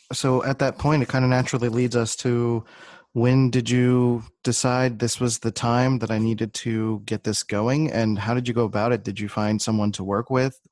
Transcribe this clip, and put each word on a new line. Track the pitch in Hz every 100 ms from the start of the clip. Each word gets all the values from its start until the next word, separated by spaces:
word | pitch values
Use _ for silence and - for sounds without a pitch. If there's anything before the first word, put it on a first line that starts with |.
| _
so | - 135 127
at | 135 131
that | 135 -
point, | 147 151
it | 123
kinda | 131 127
naturally | 127 127 123 120
leads | 117 123
us | 120 113 -
to | 127 120 120 117 - - - - _
when | 120 123 131 131
did | 127 113
you | 123 123 123 123 120 117 _
decide | 127 117 131 127 127 110
this | 117 -
was | 123 113
the | 113
time | - 117 120 131 127
that | 110
I | 110
needed | 113 110 110
to | - 117 110 110 104
get | 104 107
this | 107 107
going? | - 104 113 143 156
And | 107 113 101
how | 101
did | 123 123
you |
go | 117
about | 110 120 117
it? | 117
Did | 110 101
you | 104
find | - 107 107
someone | - 107 104
to | 101
work | 95 101 120
with, | 131 131 - _